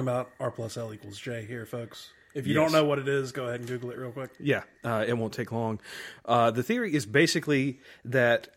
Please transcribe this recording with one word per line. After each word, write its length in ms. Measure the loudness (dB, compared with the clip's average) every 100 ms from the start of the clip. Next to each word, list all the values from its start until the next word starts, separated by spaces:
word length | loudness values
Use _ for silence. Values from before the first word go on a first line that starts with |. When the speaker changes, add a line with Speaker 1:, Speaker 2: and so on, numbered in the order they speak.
| 2
Speaker 1:
about 240 | -2 -4 -6
R 120 | -6
plus 260 | -6 -8 -8
L 160 | -10
equals 260 | -10 -14 -12
J 240 | -10 -8
here, 220 | -8 -12 -8
folks. 460 | -10 -10 -14 -20 _ _
If 140 | -6 0
you 60 |
Speaker 2:
Yes. 100 | 4
Speaker 1:
don't 80 | 6
know 140 | 6 6
what 100 | 2
it 80 | 2
is, 240 | 0 0
go 160 | -4 -4
ahead 120 | -4
and 80 | -6
Google 220 | -6 -6
it 60 | -8
real 140 | -10
quick. 200 | -8 -12 -4
Speaker 2:
Yeah, 240 | 0 0 -2 _
uh, 200 | -2 0 0
it 60 | 0
won't 160 | -2
take 180 | -4 -6
long. 280 | -2 -2 -4 -8 -14 -14 -12 2
Uh, 240 | 4 6
the 120 | 2
theory 300 | 0 0 2 0
is 100 | 2
basically 760 | 4 4 2 2 2 2 -4 -18 -16 -2
that 440 | 2 4 4 0